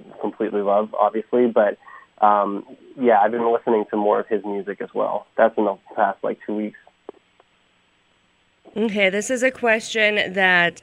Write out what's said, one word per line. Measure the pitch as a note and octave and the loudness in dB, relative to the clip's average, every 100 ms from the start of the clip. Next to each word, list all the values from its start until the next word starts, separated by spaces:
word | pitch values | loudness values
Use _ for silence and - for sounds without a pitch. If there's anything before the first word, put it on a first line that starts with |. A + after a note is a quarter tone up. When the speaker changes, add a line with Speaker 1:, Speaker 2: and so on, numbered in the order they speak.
| - - | -20 -10
Speaker 1:
completely | G#2+ - G#2+ G#2 | -10 -6 -4 -2
love, | G2+ G2+ G#2+ | 2 2 0
obviously, | - G#2 A2 - B2 B2 | 0 0 0 -2 0 2
but, | A2+ G2+ F#2+ - - - - | 2 0 -2 -12 -20 -20 0
um, | G#2 G#2 G2+ G2+ - - - - | 2 4 0 -4 -10 -20 -20 -2
yeah, | A#2+ G#2+ | 2 4
I've | G#2+ | 2
been | A#2 A#2 | 0 0
listening | A#2 - A2 G#2 | 0 0 -2 0
to | G#2+ | -2
more | G#2 G#2 | 0 0
of | G2+ | -2
his | G#2+ | -4
music | G2+ G2+ F#2+ F#2+ | -4 -8 -8 -10
as | - | -8
well. | G#2 G2+ G#2 - - | -4 -4 -6 -6 0
That's | A2+ A2+ | 0 2
in | |
the | G#2 G2 - - | -2 -4 -8 -2
past, | G2+ G2 | -2 -2
like, | A2 G#2+ - | -8 -8 -8
two | |
weeks. | G#2+ G#2+ - _ _ - - _ _ _ _ _ _ _ _ _ _ _ _ _ _ - G#3 | -6 -8 -10 _ _ -20 -20 _ _ _ _ _ _ _ _ _ _ _ _ _ _ -12 -4
Speaker 2:
Okay, | A3+ G3+ F#3+ | -4 0 0
this | G3 G#3+ | 0 -4
is | B3+ | -2
a | C4 | -2
question | C4 A#3+ A3 - A3+ G#3+ G#3 F#3 | 0 0 0 -2 0 0 0 -2
that | F#3 F#3 F3+ F3 E3+ | 0 2 4 2 -2